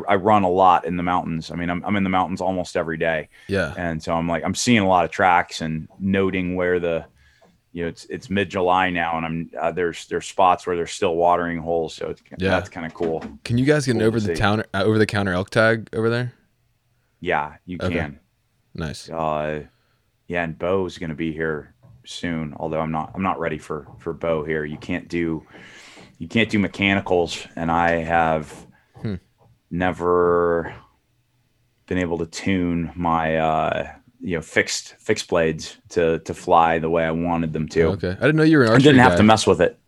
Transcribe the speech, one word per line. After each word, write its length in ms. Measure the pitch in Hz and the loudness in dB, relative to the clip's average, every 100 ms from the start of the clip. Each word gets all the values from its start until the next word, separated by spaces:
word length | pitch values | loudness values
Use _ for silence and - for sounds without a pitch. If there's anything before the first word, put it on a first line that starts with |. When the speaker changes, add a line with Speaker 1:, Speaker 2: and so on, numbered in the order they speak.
| 90 | 2
Speaker 1:
I 80 | 101 | 2
run 260 | 95 107 | 4 4
a 80 | 95 | 4
lot 360 | 90 92 87 82 | 4 6 4 2
in 120 | 87 | -4
the 60 | |
mountains. 480 | 87 90 80 80 80 | -2 -2 -2 -8 -6
I 40 | 82 | -6
mean, 140 | 85 | -4
I'm, 160 | 90 - | -4 -2
I'm 100 | 101 | 0
in 80 | |
the 60 | 95 | 0
mountains 320 | 92 87 92 | 0 0 -2
almost 340 | 92 92 85 90 | -4 -4 -4 -4
every 220 | 82 80 | -4 -2
day. 320 | 82 80 76 _ - | -2 -2 -6 _ -4
Speaker 2:
Yeah. 280 | 98 80 87 | -2 -2 -4
Speaker 1:
And 240 | 87 80 | -6 -6
so 140 | 90 82 | -4 -2
I'm 120 | 85 | -2
like, 160 | 82 | -2
I'm 120 | 78 95 | -4 -2
seeing 240 | 120 117 | 0 2
a 80 | 95 | 4
lot 180 | 90 82 | 2 2
of 60 | |
tracks 500 | - 95 90 87 - | 2 4 4 2 -6
and 260 | 80 80 - - | -6 -6 -10 -6
noting 560 | 95 98 95 92 90 90 | -2 0 0 -2 -4 -2
where 240 | 90 90 | 0 0
the 260 | 85 82 - _ _ _ _ _ _ 85 | 0 -4 -6 _ _ _ _ _ _ -8
you 60 | |
know, 60 | 85 | -8
it's, 160 | - - | -8 -14
it's 220 | 90 - | -14 -4
mid-July 580 | 98 90 98 90 90 92 | -2 -2 0 2 2 2
now, 280 | 87 82 82 | 0 -2 -4
and 80 | 80 | -4
I'm, 220 | 82 80 - | -6 -8 -4
uh, 100 | 82 | -4
there's, 360 | 82 85 80 - | -2 -4 -6 -8
there's 180 | 87 - | -8 -6
spots 400 | - 92 87 - | 2 2 2 -2
where 100 | 87 | -4
there's 140 | 80 | -6
still 240 | - 95 82 | -4 -2 0
watering 440 | 87 87 85 85 | 2 2 -2 -6
holes, 340 | 80 85 78 | -4 -4 -4
so 140 | - 80 | -8 -10
it's, 140 | 82 _ - | -12 _ -4
Speaker 2:
Yeah. 100 | 95 | -2
Speaker 1:
that's 200 | 92 92 | 0 -4
kinda 200 | 87 82 | -12 -12
cool. 340 | - 82 80 - - | -6 -4 -4 -8 -14
Speaker 2:
Can 160 | - 120 | -4 0
you 60 | 135 | 2
guys 200 | 151 131 | 2 2
get 60 | |
an 60 | 113 | 0
Speaker 1:
Cool 40 | |
to 60 | 110 | 0
Speaker 2:
over 120 | 113 | 0
the 160 | 104 80 | -2 0
Speaker 1:
see. 60 | |
Speaker 2:
town-, 220 | 101 107 - | 0 0 -2
uh, 80 | 98 | -2
over 140 | 101 110 | 2 2
the 80 | 107 | 2
counter 260 | 104 98 | 2 -2
elk 200 | 90 98 | -2 -2
tag 360 | 117 110 113 98 | 2 2 0 -4
over 160 | 117 113 | -2 0
there? 240 | 120 120 - _ _ _ _ _ _ _ _ | -2 -6 -12 _ _ _ _ _ _ _ _
Speaker 1:
Yeah, 340 | 87 80 73 76 - | -2 -2 -2 -12 -14
you 100 | 90 | -6
Speaker 2:
Okay. 140 | 92 | -4
Speaker 1:
can. 260 | 85 76 69 _ _ _ _ _ | -4 -6 -10 _ _ _ _ _
Speaker 2:
Nice. 340 | - 78 - - | -10 -10 -10 -10
Speaker 1:
Uh, 540 | 80 80 76 76 76 73 _ _ _ _ _ _ | -4 -2 -2 -4 -6 -10 _ _ _ _ _ _
yeah, 160 | 87 | -6
and 140 | 85 78 | -4 -4
Bo's 400 | 85 98 90 - | -2 -2 -2 -8
gonna 160 | 85 | -10
be 180 | 76 82 | -6 -6
here 440 | 78 80 76 71 _ - - | -4 -4 -4 -10 _ -20 -20
soon, 520 | - - 87 82 78 73 | -18 -10 -6 -6 -8 -8
although 220 | 80 80 | -6 -4
I'm 100 | 80 | -4
not, 200 | 80 78 | -4 -6
I'm 80 | 90 | -4
not 180 | 95 73 | -4 -2
ready 200 | 82 78 | -4 -6
for, 260 | - 78 71 - | -8 -10 -10 -12
for 120 | 85 | -10
Bo 320 | 82 85 80 | -6 -4 -2
here. 220 | 76 78 76 | -4 -6 -8
You 120 | 73 | -10
can't 300 | - 87 - | -8 -8 -6
do, 380 | 87 82 80 - - - - - - - _ | -4 -2 -4 -8 -20 -20 -20 -20 -20 -20 _
you 100 | 82 | -2
can't 220 | 117 107 | 0 2
do 80 | 107 | 2
mechanicals, 880 | 92 - 98 98 - 90 85 - - - | 0 0 2 2 2 0 0 -6 -12 -6
and 140 | 82 | 0
I 260 | 85 85 85 | 2 2 0
have 480 | 80 85 80 80 76 - - _ _ - | 0 2 2 0 -4 -16 -20 _ _ -12
Speaker 2:
Hmm. 120 | 113 92 _ _ _ _ _ | -8 -8 _ _ _ _ _
Speaker 1:
never 1040 | 87 90 85 87 90 87 87 87 85 80 - _ _ _ _ _ _ _ _ _ _ - | -2 -2 0 2 4 4 2 2 0 -4 -12 _ _ _ _ _ _ _ _ _ _ -6
been 140 | 92 | -4
able 180 | 90 85 | -2 -4
to 80 | 82 | -6
tune 680 | - 98 95 87 85 80 80 | -6 -2 0 0 -2 -4 -4
my, 420 | 85 82 80 80 | -2 0 0 0
uh, 500 | 80 78 78 80 78 - _ _ | 0 0 -2 -4 -10 -14 _ _
you 160 | - 80 | -6 -6
know, 60 | |
fixed, 540 | - - - - - - | -2 -2 0 -4 -10 -12
fixed 280 | - 107 - | -4 -4 0
blades 480 | 90 80 78 - - _ | 0 0 -2 -10 -18 _
to, 280 | - 82 82 | 0 0 0
to 140 | - | -6
fly 460 | 85 - 85 82 82 | -8 2 4 4 2
the 100 | 80 | 0
way 160 | 85 80 | 0 0
I 60 | |
wanted 420 | 82 85 85 82 | -2 -2 -2 -2
them 140 | 80 78 | -4 -2
to. 140 | 82 82 | 2 2
Speaker 2:
Okay. 200 | 85 90 | 0 -4
I 60 | 95 | 0
didn't 200 | 127 156 | 2 4
know 80 | |
you 140 | 160 156 | 6 6
were 60 | |
an 60 | 113 | 8
Speaker 1:
I 20 | |
Speaker 2:
archery 100 | 123 147 | 8 10
Speaker 1:
didn't 160 | 131 | 10
have 100 | 123 | 8
Speaker 2:
guy. 60 | - | 8
Speaker 1:
to 60 | |
mess 220 | 107 110 - | 6 8 6
with 160 | 87 | 4
it. 160 | 85 - | 4 2